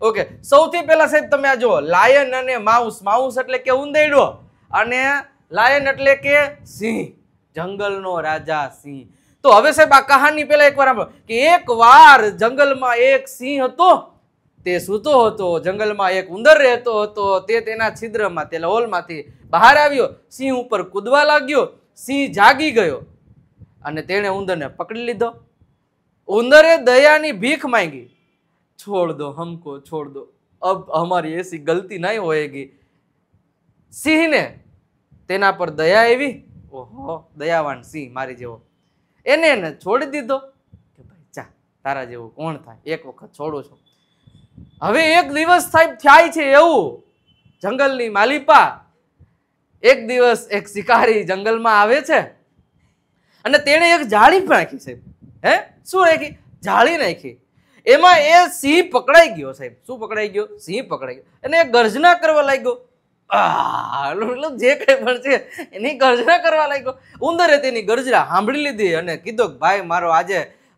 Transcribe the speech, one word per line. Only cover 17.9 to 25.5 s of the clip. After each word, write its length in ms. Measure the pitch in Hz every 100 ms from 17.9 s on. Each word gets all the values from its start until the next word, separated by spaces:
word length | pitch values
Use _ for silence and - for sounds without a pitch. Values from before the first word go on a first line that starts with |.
| 220 226 220 196 165 151
તેના 180 | 160 165
હોલમાંથી 640 | 220 233 180 170 160 - _ -
બહાર 280 | 165 233 294
આવ્યો, 320 | 294 277 196 - _
સિંહ 260 | - 269 254
ઉપર 260 | 247 202
કૂદવા 400 | 180 196 208 285
લાગ્યો, 440 | 294 302 262 285 180 _ _ _
સિંહ 380 | - 277 277
જાગી 380 | 170 214 269 311
ગયો 300 | 226 170 123 - _ _ _ _ _ - _ 147
અને 160 | 156
તેણે 260 | 151 196 202
ઉંદરને 400 | 196 190 170 135
પકડી 360 | - 170 226
લીધો. 300 | 240 202 233 240 _